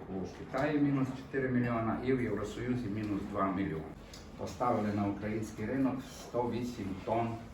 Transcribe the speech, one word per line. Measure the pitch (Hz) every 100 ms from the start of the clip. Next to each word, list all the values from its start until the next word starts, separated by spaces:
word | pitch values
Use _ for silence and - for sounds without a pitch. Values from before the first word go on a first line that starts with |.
| - 95
у | 90 -
Китаї | - 127 151 147
мінус | 143 139 127 -
чотири | - 135 127
мільйона | 123 120 117 110 110 127
і |
в | 131
Євросоюзі | 110 101 104 - 123 120 101 107
мінус | 107 95 -
два | 101 95
мільйона. | 95 87 78 76 - - - - -
Поставили | 98 - 123 107 104 104
на | 101
український | 98 104 110 - - 107
ринок | 135 131 107 - -
сто | - 120 120
вісім | 113 123 - 98 92 -
тонн | 113 113 110 -